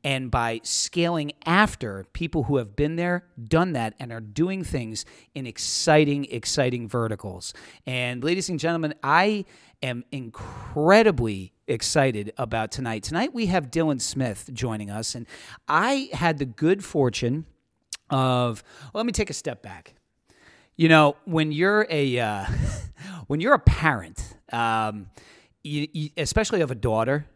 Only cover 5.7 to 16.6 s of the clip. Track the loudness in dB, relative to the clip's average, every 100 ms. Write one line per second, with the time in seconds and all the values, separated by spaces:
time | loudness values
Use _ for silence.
5.7 | -2 6 6 6 2 -4 -6 -4 0 0
6.7 | 0 -4 -2 -2 -4 -8 -12 -14 -16 -20
7.7 | -16 -6 -4 -2 -2 -2 -2 -2 -2 0
8.7 | 0 -2 -4 4 4 4 0 -6 -16 _
9.7 | _ -6 -6 -8 -10 -10 -12 -14 -14 -8
10.7 | 2 8 8 8 4 0 -2 -8 _ -4
11.7 | -2 2 2 2 0 -6 -6 -4 -2 -4
12.7 | -6 -6 -6 -4 -2 -2 -2 0 0 0
13.7 | 0 0 0 -2 -2 -2 -4 -10 -6 -4
14.7 | -4 -6 -6 -6 -8 -12 -18 -20 -16 0
15.7 | 2 2 0 -4 0 0 0 -4 0